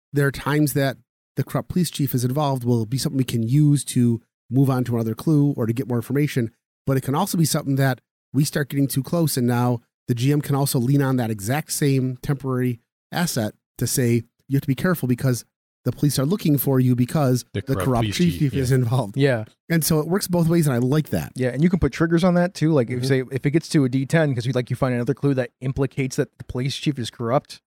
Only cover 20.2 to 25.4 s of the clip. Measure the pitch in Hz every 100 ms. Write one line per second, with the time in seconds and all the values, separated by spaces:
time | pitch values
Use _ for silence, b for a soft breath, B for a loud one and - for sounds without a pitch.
20.2 | - 175 160 170 151 120 127 151 143 95
21.2 | 67 - 127 120 170 180 143 - 165 170
22.2 | 185 175 175 - 156 156 117 127 131 135
23.2 | 123 135 147 151 - 160 131 131 135 165
24.2 | 151 123 117 127 120 131 131 123 120 139
25.2 | 143 131